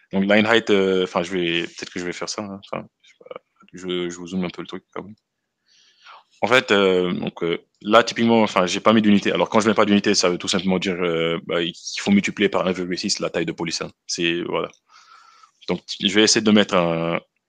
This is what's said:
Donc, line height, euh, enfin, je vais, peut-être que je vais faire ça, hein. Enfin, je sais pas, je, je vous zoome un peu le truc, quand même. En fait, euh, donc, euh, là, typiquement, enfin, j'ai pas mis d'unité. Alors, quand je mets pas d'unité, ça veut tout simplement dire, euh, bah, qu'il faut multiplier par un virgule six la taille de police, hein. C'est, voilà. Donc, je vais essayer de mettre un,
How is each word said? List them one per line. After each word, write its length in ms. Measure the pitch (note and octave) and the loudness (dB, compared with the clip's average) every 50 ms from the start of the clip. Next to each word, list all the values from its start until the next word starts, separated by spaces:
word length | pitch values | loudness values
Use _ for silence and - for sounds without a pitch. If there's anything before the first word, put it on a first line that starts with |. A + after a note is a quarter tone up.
| _ _ - | _ _ -4
Donc, 120 | G2 G2 | -2 2
line 220 | G2 G2+ G#2+ G#2+ | 4 4 4 4
height, 240 | A2 A#2 A#2 A2 - | 4 4 2 4 4
euh, 340 | G#2 G2 F#2+ F#2+ F#2+ F#2 F#2 | 2 4 4 2 2 0 0
enfin, 180 | F#2 - G2 F2 | 0 -2 -4 -4
je 100 | F2 F#2+ | -2 -2
vais, 300 | F#2 F2 E2+ E2 E2+ E2+ | -2 -2 0 -2 -2 -4
peut-être 280 | E2+ - - - - | -6 -8 -14 -14 -12
que 100 | - F#2 | -10 -10
je 40 | F2 | -8
vais 80 | F2 F2 | -8 -8
faire 160 | - - - | -8 -10 -10
ça, 140 | - - G#2+ | -8 -10 -10
hein. 180 | G2+ G2 G2 - - | -10 -12 -14 -14 -12
Enfin, 160 | - F2 F2 - _ _ _ | -10 -10 -10 -12 _ _ _
je 60 | _ | _
sais 60 | _ _ | _ _
pas, 220 | _ - - - - _ _ _ _ _ - | _ -20 -20 -20 -20 _ _ _ _ _ -20
je, 380 | F2+ F2+ F#2 F2 F2+ F2+ F2 | -14 -10 -6 -6 -4 -4 -6
je 60 | E2+ | -8
vous 120 | F2 F2+ E2+ | -10 -12 -8
zoome 160 | F#2 F#2+ F2+ | -6 -6 -6
un 60 | F2 | -6
peu 100 | - - | -8 -10
le 80 | F2 - | -12 -14
truc, 160 | - F#2 - _ _ | -14 -16 -16 _ _
quand 100 | F2+ F2+ | -14 -14
même. 120 | F#2+ A2 - _ _ _ _ _ _ _ _ _ _ _ _ _ _ _ _ _ - - - _ _ _ _ | -14 -18 -20 _ _ _ _ _ _ _ _ _ _ _ _ _ _ _ _ _ -20 -20 -20 _ _ _ _
En 60 | - | 0
fait, 240 | G2+ A#2+ C3 - - | 2 2 2 4 2
euh, 420 | A2 G2+ G2 F#2+ F#2 F2+ F2+ F2+ F2+ | 2 4 4 4 2 2 0 0 -2
donc, 300 | - - - - - F2 | -4 -6 -8 -8 -6 -4
euh, 160 | E2+ E2+ - - _ _ _ - | -4 -4 -6 -8 _ _ _ -2
là, 220 | G2+ G#2+ A2+ A#2 | 4 4 4 4
typiquement, 380 | - - - A#2 A#2 A#2 A2+ G#2+ | 4 0 0 2 4 4 4 2
enfin, 220 | G2+ - G2+ F2+ | 2 2 2 0
j'ai 120 | F2+ F2 G2 | 2 0 0
pas 140 | - A2 A2 | 2 4 4
mis 100 | A2+ G#2+ | 6 6
d'unité. 300 | G#2 G#2 G2 - G#2 F#2 | 6 4 4 4 0 0
Alors, 180 | F2 F2 - | 0 0 2
quand 80 | - A2+ | 2 2
je 100 | G2+ A2+ | 2 2
mets 60 | G#2 | 2
pas 100 | - G#2+ | 2 2
d'unité, 300 | G2+ G2+ G2+ G2 G#2+ G2+ | 4 4 2 2 2 0
ça 160 | - - F2+ | 2 0 0
veut 80 | F2+ E2+ | 0 -2
tout 80 | - | -2
simplement 320 | G2 - F#2+ F2 F#2+ F#2 F#2 | -4 -4 -2 0 0 -2 0
dire, 160 | F2 G2 F2+ | -2 -4 -4
euh, 420 | E2+ F#2 F2 E2 E2 E2 E2 E2+ E2+ - | -4 -4 -2 -2 -2 -2 -2 -4 -6 -6
bah, 140 | - - F2 E2+ | -4 -4 -4 -4
qu'il 360 | E2+ - - - - - - | -4 -6 -10 -12 -12 -12 -6
faut 120 | - - G2+ | 0 2 2
multiplier 360 | G2+ F2+ - F#2+ - G2+ G2 | 2 2 0 0 0 0 0
par 160 | - F#2+ E2+ | 0 0 -2
un 60 | F#2 | -2
virgule 260 | F#2 F2+ F2+ F2 F2+ | -2 -4 -4 -6 -6
six 220 | E2+ - G2+ - - | -6 -4 -6 -4 -4
la 100 | E2+ E2 | -4 -4
taille 160 | - F2 E2+ | -4 -4 -4
de 60 | E2 | -4
police, 320 | D#2+ - F2 E2 - - D#2+ | -6 -6 -6 -6 -6 -8 -10
hein. 80 | D#2+ - _ _ | -10 -12 _ _
C'est, 360 | - - - E2+ E2+ E2+ F2 F#2 | -10 -6 -4 -2 -2 -2 -2 -4
voilà. 260 | F2 F2 E2 E2 - - _ _ _ _ - - _ - - _ _ _ _ _ _ _ _ _ - | -4 -4 -4 -6 -6 -10 _ _ _ _ -20 -20 _ -20 -20 _ _ _ _ _ _ _ _ _ -8
Donc, 120 | F#2 F2 - - - - | -8 -8 -8 -12 -10 -6
je 140 | - G2 F#2 | -4 0 2
vais 80 | G#2 A2 | 4 4
essayer 180 | G#2+ - A#2+ | 4 2 2
de 100 | A2 A2 G#2 | 2 4 4
mettre 240 | G#2+ G2+ - - | 4 4 4 2
un, 420 | F#2 E2+ E2+ E2 E2 E2 E2+ E2+ - - _ _ _ _ | 0 0 0 0 -2 -2 -4 -4 -6 -8 _ _ _ _